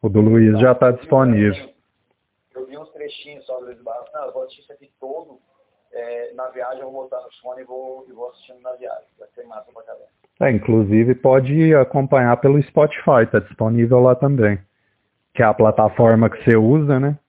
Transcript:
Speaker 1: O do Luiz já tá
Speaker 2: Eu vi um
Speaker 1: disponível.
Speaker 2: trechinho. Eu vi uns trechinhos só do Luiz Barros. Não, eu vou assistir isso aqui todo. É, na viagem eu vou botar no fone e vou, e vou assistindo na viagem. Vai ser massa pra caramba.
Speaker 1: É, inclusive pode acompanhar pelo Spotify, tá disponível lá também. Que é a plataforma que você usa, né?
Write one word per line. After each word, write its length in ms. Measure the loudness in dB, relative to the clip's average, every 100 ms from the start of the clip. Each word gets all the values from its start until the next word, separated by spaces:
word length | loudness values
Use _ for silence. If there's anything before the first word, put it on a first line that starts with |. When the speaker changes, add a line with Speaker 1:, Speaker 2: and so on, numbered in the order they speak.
Speaker 1:
O 60 | 0
do 120 | 2
Luiz 380 | 4 6 4 4
já 160 | 2
tá 120 | 4 2
Speaker 2:
Eu 60 |
vi 40 | 0
um 40 |
Speaker 1:
disponível. 520 | 0 2 2 2 0
Speaker 2:
trechinho. 220 | -2 -12 _ _ _ _ _ _ _ _
Eu 120 | -18 -16
vi 120 | -18
uns 120 | -20
trechinhos 560 | -18 -18 -18 -20 -20 -14
só 140 | -14
do 60 | -14
Luiz 140 | -18
Barros. 280 | -14 -14 -14
Não, 120 | -14
eu 80 | -12
vou 100 | -10
assistir 200 | -12 -16
isso 100 | _
aqui 200 | -20 _ _
todo. 420 | -14 -14 -16 -20 _ _ _ _ _
É, 400 | -14 -12 -10 -12
na 140 | -12 -14
viagem 320 | -12 -12 -12
eu 100 | -14
vou 140 | -16
botar 160 | -14 -14
no 60 | -16 _
fone 220 | -18 -18
e 20 |
vou, 400 | -16 -16 -16 -18 -20
e 40 |
vou 160 | -18 -18
assistindo 300 | _ _ _
na 120 | -16
viagem. 360 | -14 -14 -16 _ _
Vai 100 | -20
ser 180 | -20 -20
massa 240 | -20 -20
pra 100 | -20
caramba. 220 | -20 -20 -20 _ _ _
Speaker 1:
É, 100 | -4
inclusive 640 | -2 -2 -2 0 0 0
pode 600 | 0 2 2 0 0 2
acompanhar 640 | 2 2 -2 0 0 2 2
pelo 220 | 2 2
Spotify, 640 | 0 0 0 0 2 2 2
tá 80 | -2
disponível 640 | -4 -6 -4 0 2 4
lá 140 | 4 2
também. 420 | 0 0 0 -2 -8 _ _ _ _ _ _
Que 80 | 0
é 40 | 0
a 80 |
plataforma 760 | 4 2 2 0 2 4 4 2
que 140 | 0
você 140 | 2 2
usa, 420 | 4 2 0 -2
né? 180 | -2 -6